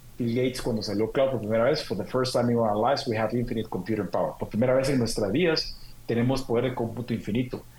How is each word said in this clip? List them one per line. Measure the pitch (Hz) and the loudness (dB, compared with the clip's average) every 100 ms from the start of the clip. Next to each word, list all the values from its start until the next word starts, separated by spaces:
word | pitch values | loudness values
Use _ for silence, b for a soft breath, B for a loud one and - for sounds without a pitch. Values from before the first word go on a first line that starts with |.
| - - | -10 -4
Bill | 117 120 | -2 0
Gates, | 127 127 | 0 0
cuando | 127 113 | -2 -2
salió | 104 101 110 | -2 0 0
cloud | 139 135 | 2 2
por | 113 | 0
primera | 104 113 | 0 2
vez, | 120 113 | 4 2
"For | - 101 | -2 -6
the | |
first | 98 127 127 | -2 -2 0
time | 127 120 | 2 2
in | 117 | 4
our | 113 104 | 2 2
lives, | 120 139 127 | 2 2 0
we | 110 | 0
have | 110 120 | 0 0
infinite | 120 113 104 | -2 -2 -4
computing | 92 90 107 92 | -6 -2 -2 0
power". | 98 - - | 0 0 -2
Por | - | -4
primera | 107 127 131 | 2 4 4
vez | 135 | 4
en | 131 | 2
nuestras | 113 - 101 | 0 0 0
vidas, | 127 175 160 - B B B - | 2 2 2 -2 B B B -2
tenemos | 117 123 135 | 0 2 0
poder | - 117 127 | 0 0 0
de | 127 | -2
cómputo | 113 110 - 110 | -4 -4 -4 -4
infinito. | 107 113 127 - - | -2 -2 -2 -6 -12